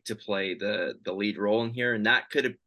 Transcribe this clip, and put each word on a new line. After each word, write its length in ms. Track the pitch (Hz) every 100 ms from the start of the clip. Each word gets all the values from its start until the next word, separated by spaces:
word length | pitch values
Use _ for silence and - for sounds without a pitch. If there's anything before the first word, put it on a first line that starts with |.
| -
to 100 | 107
play 380 | - 98 95 90
the, 440 | 101 104 78 -
the 100 | 92
lead 240 | 95 104 95
role 240 | 104 113
in 100 | 117
here, 200 | 117 123 113
and 100 | 107
that 240 | 123 -
could 140 | 147 127
have 100 | -